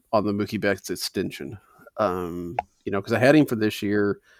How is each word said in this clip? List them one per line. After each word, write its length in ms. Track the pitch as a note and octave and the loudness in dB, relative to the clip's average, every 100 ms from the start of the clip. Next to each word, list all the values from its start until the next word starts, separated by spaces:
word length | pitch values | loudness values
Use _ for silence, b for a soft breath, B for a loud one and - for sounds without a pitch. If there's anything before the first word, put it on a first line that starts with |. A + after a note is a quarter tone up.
| _ | _
on 120 | A2 | 0
the 80 | G2+ | 2
Mookie 280 | G2+ G2+ G#2+ | -2 -2 -2
Betts 300 | G2+ F#2+ - | 0 -2 -4
extension. 680 | F2 - G#2+ F2 - C#2 G#2+ b b b - | -6 -4 -4 -6 -6 -12 -14 b b b -4
Um, 600 | G#2 F2+ F2 F2 F2 - - _ | -2 -2 -4 -6 -6 -6 -8 _
you 80 | - | -6
know, 100 | G2 | -4
'cause 100 | G2 | -2
I 60 | A2+ | 2
had 160 | B2+ | 6
him 120 | D3+ C#3+ | 6 6
for 100 | A2+ | 2
this 260 | G#2+ - | 0 0
year. 380 | G2+ G#2 G2+ G2+ _ _ | -2 0 0 -2 _ _